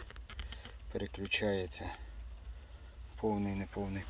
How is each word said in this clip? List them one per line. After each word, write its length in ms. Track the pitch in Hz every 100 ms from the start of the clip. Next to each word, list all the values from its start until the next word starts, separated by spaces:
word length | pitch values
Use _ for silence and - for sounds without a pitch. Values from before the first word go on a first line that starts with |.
| - - - - - - - - -
Переключається 920 | - 101 - 98 - 107 98 92 - 95 - - - - - - - - - - - - -
повний, 340 | 110 104 101
неповний 480 | 98 95 107 101 98